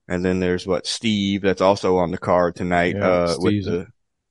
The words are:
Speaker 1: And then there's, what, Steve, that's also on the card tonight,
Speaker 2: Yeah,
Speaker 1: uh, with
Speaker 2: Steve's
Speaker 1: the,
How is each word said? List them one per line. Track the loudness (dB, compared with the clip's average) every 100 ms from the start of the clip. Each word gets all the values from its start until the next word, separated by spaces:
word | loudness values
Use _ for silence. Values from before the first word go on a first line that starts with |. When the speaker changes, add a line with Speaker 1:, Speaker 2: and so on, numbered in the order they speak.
| -6
Speaker 1:
And | -2
then | 0 0
there's, | 0 -2 -2
what, | -4 -4
Steve, | -4 -2 0 0 0
that's | 0 2
also | 2 2 2 0
on | 0
the | -2
card | 0 2 2 -2
tonight, | -2 0 0 0
Speaker 2:
Yeah, | 2
Speaker 1:
uh, | 2 2 0
with | 0
Speaker 2:
Steve's | -2 -2
Speaker 1:
the, | -6 -8 _ _ _ _